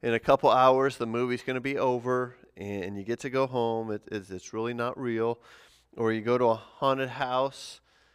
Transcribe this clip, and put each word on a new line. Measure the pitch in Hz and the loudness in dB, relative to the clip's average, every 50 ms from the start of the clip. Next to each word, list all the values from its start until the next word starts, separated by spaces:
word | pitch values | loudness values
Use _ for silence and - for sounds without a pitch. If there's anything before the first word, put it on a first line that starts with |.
in | - 120 117 | -2 -2 -2
a | 113 | 0
couple | - - 143 131 - 143 | 4 4 4 6 6 6
hours | - 127 127 131 131 131 135 139 123 | 6 8 8 8 6 6 4 2 0
the | - 120 | -2 -4
movie's | 113 113 120 123 123 123 123 - | -2 -2 0 0 0 -2 -2 -4
gonna | - 127 127 | -4 -6 -4
be | 123 135 139 - | -4 -4 -2 0
over | - 127 123 123 117 127 127 123 123 123 123 - - - _ | 0 0 0 0 0 0 0 0 -2 -4 -8 -14 -20 -20 _
and, | - 92 101 104 101 90 | -12 -10 -8 -6 -6 -6
and | 95 101 101 | -6 -8 -8
you | 98 | -6
get | 107 120 - | -6 -6 -6
to | - 139 | -6 -4
go | 123 131 135 127 | -2 -2 -2 0
home. | 127 123 117 117 113 113 113 110 | 0 -2 0 0 -2 -2 -4 -6
It, | 104 104 - - | -8 -8 -8 -8
it's, | 107 107 95 92 | -10 -10 -8 -10
it's | 95 92 - - - | -12 -14 -12 -10 -8
really | 110 113 120 120 | -6 -6 -4 -4
not | 120 120 123 - - | -4 -4 -6 -6 -6
real. | 135 120 113 113 113 117 120 - - - - - - - _ _ _ _ - - | -4 -4 -2 0 0 -2 -2 -4 -10 -20 -20 -20 -20 -20 _ _ _ _ -6 -2
Or | 117 110 110 | -2 0 0
you | 113 | 0
go | 104 117 123 123 | 0 0 2 4
to | 123 | 4
a | 117 113 | 2 2
haunted | 113 - - - - 143 135 135 135 135 127 | 0 -4 -14 -6 -2 0 0 2 0 -2 -4
house | 117 131 139 127 127 127 135 135 131 - - - - - _ _ _ _ _ _ | -6 -6 -4 -2 0 0 -2 -2 -4 -10 -18 -18 -18 -20 _ _ _ _ _ _